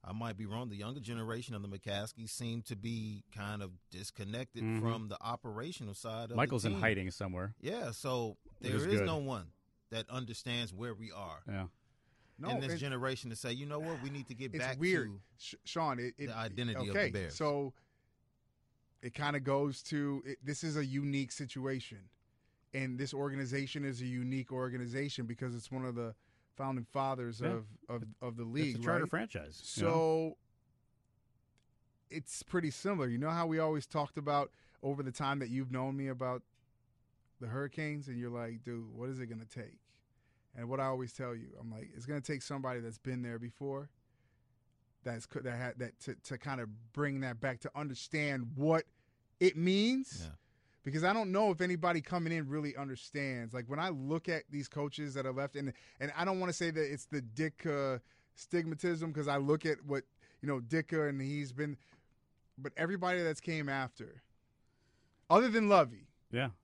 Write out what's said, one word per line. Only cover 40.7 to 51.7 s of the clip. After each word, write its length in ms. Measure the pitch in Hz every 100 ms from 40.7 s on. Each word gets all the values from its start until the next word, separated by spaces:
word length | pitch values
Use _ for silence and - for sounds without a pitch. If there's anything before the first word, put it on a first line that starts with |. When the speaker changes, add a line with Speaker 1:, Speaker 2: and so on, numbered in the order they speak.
| 135
Speaker 3:
I 60 |
always 260 | 135 131 123
tell 220 | - 127
you, 140 | 117 127 -
I'm 120 | 113
like, 180 | 110 -
"It's 100 | -
gonna 160 | 123 147
take 200 | 131 143
somebody 380 | - 143 131 123
that's 180 | 117 110
been 240 | 139 123
there 180 | 120 117
before, 500 | 120 - 139 135 143 _ _ _ _ _ _ _ _ _ _ _
that's 220 | 123 113
co-, 160 | - -
that 160 | 127 120
had 220 | 123 123
that 200 | 117 -
to, 140 | -
to 220 | 117 - 131
kinda 300 | 147 131 110 110 113
bring 280 | 143 143 135
that 180 | 131 117
back, 180 | 135 120
to 100 | -
understand 760 | 139 147 127 - 151 147 135 117
what 300 | 135 151 160 - _ _ _ _ _
it 180 | 180 156
means." 640 | 180 190 220 262 262 -
Speaker 1:
Yeah. 80 | 80 73 _ _ _ _
Speaker 3:
Because 200 | 139 151
I 100 | 175
don't 180 | 190 202
know 180 | 190 214
if 120 | 170
anybody 380 | 180